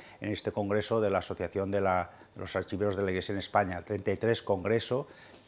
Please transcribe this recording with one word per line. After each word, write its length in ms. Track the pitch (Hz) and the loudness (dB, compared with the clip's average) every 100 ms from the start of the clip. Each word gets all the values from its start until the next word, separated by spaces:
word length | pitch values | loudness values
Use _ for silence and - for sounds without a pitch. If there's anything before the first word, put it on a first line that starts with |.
| - - | -18 -10
en 100 | 104 | -6
este 220 | 104 - | -4 -2
congreso 480 | 107 101 107 101 113 | -2 0 0 2 2
de 100 | 104 | 4
la 80 | 92 | 2
Asociación 540 | - 92 87 101 98 | 0 -4 -4 -2 0
de 80 | 98 | 2
la, 300 | 95 90 87 - - - | 2 2 0 -10 -18 -12
de 40 | |
los 140 | 95 | -4
Archiveros 400 | 95 90 92 104 | -4 -2 0 0
de 80 | 98 | 0
la 80 | 98 | 0
Iglesia 220 | 92 90 | 0 -2
en 60 | 98 | -4
España, 380 | - 107 95 87 | 2 2 2 -2
el 60 | |
treinta 280 | - 104 104 | -4 -4 -2
y 40 | 95 | 0
tres 260 | 113 113 | 2 0
Congreso, 680 | - 98 92 113 - 127 151 - - - | 0 0 2 0 2 -2 -4 -14 -20 -20